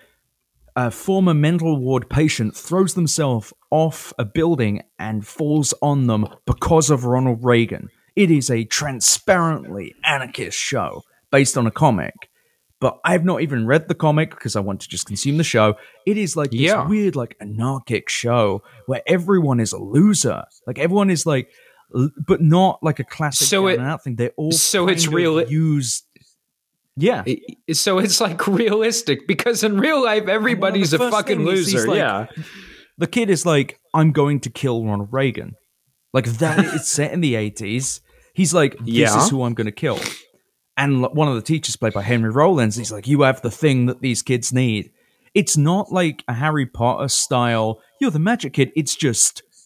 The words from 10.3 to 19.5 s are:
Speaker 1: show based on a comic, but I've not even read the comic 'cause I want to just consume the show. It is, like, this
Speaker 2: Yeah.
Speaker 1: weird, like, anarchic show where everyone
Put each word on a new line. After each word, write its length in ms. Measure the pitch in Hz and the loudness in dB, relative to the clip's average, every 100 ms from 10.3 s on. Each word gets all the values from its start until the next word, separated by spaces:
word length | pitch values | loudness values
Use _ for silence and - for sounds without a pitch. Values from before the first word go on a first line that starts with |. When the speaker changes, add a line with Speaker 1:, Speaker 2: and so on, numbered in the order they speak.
| - 85 - | -10 -8 -6
Speaker 1:
show 440 | - 131 78 50 - _ _ | -4 -4 -4 -8 -18 _ _
based 260 | 139 139 135 | 2 2 2
on 100 | 113 | -2
a 40 | |
comic, 440 | - 151 101 58 - - _ _ _ _ _ | 2 2 2 -4 -10 -20 _ _ _ _ _
but 180 | 131 - | -4 -2
I've 200 | 165 180 | 0 0
not 160 | 175 143 | 0 -2
even 240 | 147 131 110 | -2 -2 0
read 220 | 151 160 | 0 0
the 60 | |
comic 440 | - 156 151 156 - | -2 0 0 -2 -6
'cause 180 | - 104 | -6 -4
I 40 | |
want 200 | 98 95 | -4 -8
to 60 | - | -10
just 180 | 92 - | -10 -8
consume 300 | 101 139 151 | -6 -2 0
the 60 | |
show. 320 | 160 117 107 104 - _ - | 2 4 4 2 -6 _ -2
It 120 | 214 | -2
is, 180 | 185 165 | -2 -2
like, 140 | 147 | -4
this 100 | 117 | 0
Speaker 2:
Yeah. 260 | 156 208 165 | 2 2 0
Speaker 1:
weird, 300 | 214 202 147 | 0 0 -2
like, 200 | 117 - | -6 -10
anarchic 680 | 104 107 123 135 - 117 - | -10 -4 -4 -4 -4 -6 -4
show 520 | - 120 120 104 101 - - - | -4 0 2 2 0 -8 -14 -8
where 160 | 127 - | -6 0
everyone 520 | 180 170 190 147 | 0 2 2 4